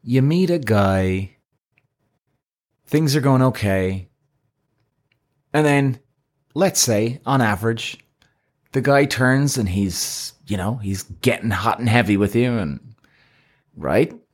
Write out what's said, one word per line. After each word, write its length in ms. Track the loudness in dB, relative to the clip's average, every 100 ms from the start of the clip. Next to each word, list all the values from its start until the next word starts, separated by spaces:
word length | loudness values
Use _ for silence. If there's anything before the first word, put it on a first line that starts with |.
You 200 | 0 2
meet 280 | 2 2 2
a 80 | 0
guy. 760 | 0 2 2 2 0 -2 -6 _ _ _ _ _ _ _ _ _ _ _ _ _ _ _ _
Things 300 | 0 2 2
are 40 |
going 220 | 2 4
okay. 640 | 2 0 0 0 0 -4 -10 _ _ _ _ _ _ _ _ _ _ _ _ _ _
And 140 | 0 2
then, 340 | 4 2 -2 _ _ _ _ _
let's 260 | -2 0 0
say, 400 | 0 0 0 -4 -2
on 140 | 0
average, 580 | 0 0 -2 -4 -8 -14 _ _ _ _ _ _ _
the 80 | -2
guy 240 | 2 2
turns 540 | 2 2 2 2 0 0
and 100 | -2
he's, 680 | 0 -2 -4 -8 -8 -12 _ -10
you 100 | -6
know, 200 | -4 -6
he's 260 | -6 -8
getting 480 | -8 -2 -2 0 -4
hot 300 | -2 -2 -2
and 80 | 0
heavy 280 | 2 2 2
with 200 | 2 0
you 160 | 0
and, 420 | -2 -6 -8 -14 -20 _ _ _ _ _ _ _ -10
right? 380 | -2 0 0 -4 _